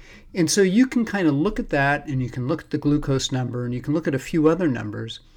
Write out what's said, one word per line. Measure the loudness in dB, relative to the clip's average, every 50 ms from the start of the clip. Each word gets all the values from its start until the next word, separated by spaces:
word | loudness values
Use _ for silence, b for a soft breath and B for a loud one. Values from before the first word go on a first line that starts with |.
| B B B B B B B
And | 0 0 2
so | 4 4
you | 4 4 6 4 4
can | 4 2 0 -2
kind | 0 0 0 2
of | 2 2
look | 2 2 0 -2 -4
at | -4 -2
that, | 0 2 2 2 0 0 -2
and | -4 -2 -2
you | -2 -4
can | -4 -4 -2
look | -2 -2 -4
at | -4 -6
the | -4
glucose | -2 0 2 2 2 0 0 -2 -2 -2 -2
number, | -2 -2 -4 -4 -4 -6 -4
and | -4 -6
you | -6
can | -4 -2 -2
look | -2 0
at | -2 -2
a | -2
few | -4 -2 0 4 4 4
other | 4 2 2
numbers | 0 0 -2 -4 -8 -8 -8 -10 -10 -12 -14 b b b